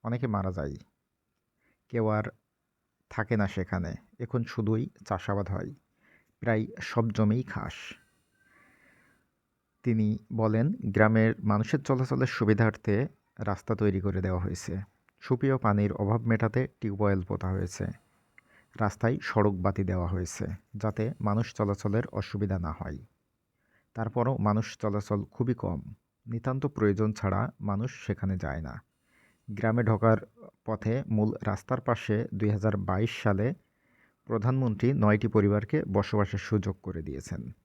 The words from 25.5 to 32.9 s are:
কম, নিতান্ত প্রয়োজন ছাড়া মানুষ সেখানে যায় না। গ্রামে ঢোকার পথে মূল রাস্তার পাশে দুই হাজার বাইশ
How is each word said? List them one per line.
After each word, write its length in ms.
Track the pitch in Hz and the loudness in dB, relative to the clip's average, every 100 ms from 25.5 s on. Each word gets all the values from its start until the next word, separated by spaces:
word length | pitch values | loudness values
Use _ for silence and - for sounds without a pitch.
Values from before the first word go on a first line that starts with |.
| 120 | 0
কম, 160 | 98 82 - - _ _ - | -2 -4 -8 -18 _ _ -10
নিতান্ত 380 | 117 131 131 139 | -6 -2 -2 -4
প্রয়োজন 440 | - 107 98 107 | 2 2 4 0
ছাড়া 280 | 107 98 95 117 - 104 | 0 0 0 -2 -4 -4
মানুষ 220 | 101 123 - - | -2 -4 -6 -6
সেখানে 300 | 101 95 95 | -4 -2 -2
যায় 240 | 76 67 76 | -4 -6 -8
না। 60 | - _ _ _ _ _ _ - | -12 _ _ _ _ _ _ -12
গ্রামে 360 | 104 110 117 | -2 0 2
ঢোকার 360 | 110 107 113 107 - _ - _ - | 2 4 4 4 0 _ -20 _ -8
পথে 280 | 107 110 120 139 110 | -4 -2 -2 0 0
মূল 140 | 107 - - | 0 0 -4
রাস্তার 320 | 98 - 127 | -4 -2 -2
পাশে 340 | - 117 - 107 - | 0 -2 0 -2 0
দুই 160 | 101 104 104 | -2 0 2
হাজার 200 | 107 101 | 0 0
বাইশ 360 | 95 | 0